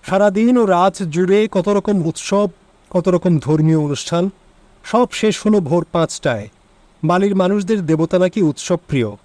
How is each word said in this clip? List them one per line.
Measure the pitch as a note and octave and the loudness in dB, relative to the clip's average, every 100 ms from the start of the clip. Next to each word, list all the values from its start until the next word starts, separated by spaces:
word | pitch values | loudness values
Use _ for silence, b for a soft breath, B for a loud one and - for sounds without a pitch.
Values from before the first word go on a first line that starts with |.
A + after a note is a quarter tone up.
| - | -2
সারাদিন | F#3+ G#3 G3 A#3 B3+ | 2 2 2 2 2
ও | G#3+ | 2
রাত | F3 F#3+ - | 2 2 0
জুড়ে | F3+ D#3 F3+ G3+ G#3+ | -4 -2 2 2 2
কত | G3 F3+ | -2 0
রকম | G3+ G3 G#3 E3+ | -2 0 -2 -2
উৎসব, | - - G3+ - - _ _ _ | -6 -4 -2 -2 -6 _ _ _
কত | F#3 F3+ | -2 0
রকম | F3 F#3 D#3+ | 0 2 0
ধর্মীয় | C3 D#3 D#3 D#3+ | 0 2 2 2
অনুষ্ঠান। | D3 C#3 - E3+ F#3+ - _ _ _ _ | 0 -4 -4 -2 -4 -6 _ _ _ _
সব | - A3+ B3 | -2 0 0
শেষ | - G#3+ - G#3+ | 0 -2 0 0
হলো | G#3 | 0
ভোর | D3+ E3+ E3 | 2 -2 -2
পাঁচটায়। | E3+ D#3+ - D3 A2+ G#2 _ _ _ _ _ | -2 -2 -2 -4 -4 -8 _ _ _ _ _
বালির | D#3 F3+ G3+ F#3+ | -2 2 2 2
মানুষদের | F#3 G#3 F#3 A3 D#3+ | 0 0 0 -2 0
দেবতা | D#3+ E3 F#3 | 0 0 0
নাকি | F3+ A3 | 0 0
উৎসবপ্রিয়। | E3 C#3 - F3 - C#3 A2 G#2 | -2 -2 -6 -6 -2 -4 -4 -8